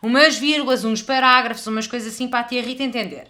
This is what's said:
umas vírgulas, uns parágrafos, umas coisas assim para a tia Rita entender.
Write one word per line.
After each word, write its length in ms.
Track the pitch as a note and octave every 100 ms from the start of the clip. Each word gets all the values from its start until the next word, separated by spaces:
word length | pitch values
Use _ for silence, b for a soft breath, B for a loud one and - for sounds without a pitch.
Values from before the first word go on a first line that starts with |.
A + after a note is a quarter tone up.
umas 340 | A3+ B3 D#4 A3
vírgulas, 460 | C#4 D4+ C4 B3+
uns 180 | A3 A3
parágrafos, 640 | - C4 C4 B3+ A#3 A3+ -
umas 220 | A3 A3
coisas 260 | A#3+ A3
assim 140 | A3 B3+
para 140 | B3
a 20 |
tia 180 | A#3+ B3
Rita 220 | A#3+ B3+
entender. 440 | C4+ A#3+ G3 - -